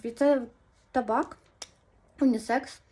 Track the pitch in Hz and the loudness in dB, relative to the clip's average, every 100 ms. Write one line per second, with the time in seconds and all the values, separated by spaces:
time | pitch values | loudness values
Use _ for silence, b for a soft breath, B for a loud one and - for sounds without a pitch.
0 | 233 233 285 277 233 _ _ _ _ 262 | -8 0 2 2 -2 _ _ _ _ -4
1 | 214 233 349 - _ - - _ _ _ | -2 -2 -2 -10 _ -20 -20 _ _ _
2 | _ - 269 220 - 247 262 - _ | _ 0 2 2 0 -2 -2 -16 _